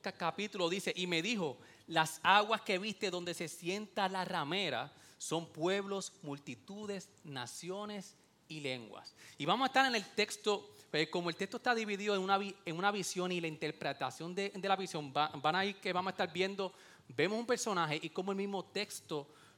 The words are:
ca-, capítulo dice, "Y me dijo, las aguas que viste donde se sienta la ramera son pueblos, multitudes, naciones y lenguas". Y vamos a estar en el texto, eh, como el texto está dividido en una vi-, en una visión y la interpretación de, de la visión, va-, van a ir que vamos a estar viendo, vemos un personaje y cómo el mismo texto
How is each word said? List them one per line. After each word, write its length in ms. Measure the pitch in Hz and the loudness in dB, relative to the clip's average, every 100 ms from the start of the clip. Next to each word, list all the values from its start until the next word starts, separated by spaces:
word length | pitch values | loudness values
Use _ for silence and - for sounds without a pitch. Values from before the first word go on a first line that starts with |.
ca-, 120 | 196 | -8
capítulo 540 | - 170 175 208 170 170 | -4 -2 -2 -4 0 0
dice, 240 | 190 - | 0 -2
"Y 100 | - | -2
me 160 | 180 165 | 2 2
dijo, 360 | 190 226 156 - - - - | 2 2 0 -4 -12 -18 0
las 320 | 160 160 - | 4 4 4
aguas 380 | 175 202 208 214 | 6 8 6 2
que 180 | - 185 | 2 0
viste 320 | 214 202 196 | 0 -4 -2
donde 240 | 180 175 | -2 -4
se 120 | 165 160 | -4 -6
sienta 600 | - 170 202 214 - 190 | -6 -4 -4 -4 0 0
la 160 | 190 | 0
ramera 640 | 180 180 143 190 175 120 143 - - - | -2 -2 0 0 2 0 -4 -10 -20 -10
son 260 | - 160 165 | -2 -2 -2
pueblos, 640 | 156 170 196 196 196 - - | 0 2 2 0 -4 -6 -10
multitudes, 840 | 147 139 - 120 - 202 208 196 - - | -8 -8 -10 -12 -12 -10 -8 -8 -10 -16
naciones 920 | 160 135 120 - 165 196 208 208 190 - _ _ - | -10 -8 -8 -8 -8 -6 -6 -8 -10 -18 _ _ -12
y 140 | 156 | -6
lenguas". 520 | 139 127 107 101 - - - - | -4 -4 -8 -14 -16 -18 -14 -2
Y 80 | |
vamos 200 | 147 214 | 2 4
a 20 | 262 | 4
estar 180 | 262 | 4
en 100 | 269 | 4
el 100 | 233 190 | 2 0
texto, 640 | - 208 - 214 202 - - - | 0 0 0 0 0 -2 -18 -2
eh, 160 | 156 156 | 0 2
como 200 | 180 175 | 0 0
el 60 | |
texto 220 | 156 196 247 | -2 -4 0
está 180 | 247 | 2
dividido 400 | 233 214 196 208 | 2 2 0 2
en 60 | 202 | 2
una 160 | 190 196 | 4 2
vi-, 180 | 202 - | 2 -6
en 120 | - 160 | -6 0
una 140 | 202 | 2
visión 420 | 208 175 180 180 | 2 0 0 0
y 80 | 180 | 0
la 60 | 165 | -2
interpretación 840 | 151 151 - 147 139 131 - 165 | -2 -4 -2 -4 -2 -4 -4 -6
de, 180 | 180 196 | -4 -4
de 160 | 196 196 | -2 2
la 100 | 190 | 2
visión, 340 | 185 165 143 | 0 -4 -2
va-, 160 | 143 151 | 0 0
van 200 | 147 151 | 2 2
a 100 | 180 | 4
ir 100 | 196 196 | 2 0
que 140 | 190 | -2
vamos 200 | 180 185 | 0 0
a 0 | |
estar 200 | 185 175 | 0 0
viendo, 420 | 165 190 196 185 - - - - | 0 0 0 -4 -6 -20 -20 -6
vemos 300 | 127 175 220 | 0 2 2
un 60 | |
personaje 540 | 240 240 226 185 156 151 | 0 0 2 2 2 0
y 80 | 160 | -2
cómo 220 | - 185 | -4 -2
el 60 | 196 | -2
mismo 280 | 202 196 | -2 -4
texto 600 | - 196 208 - - 151 139 - - | -4 -4 -4 -8 -6 -6 -6 -14 -20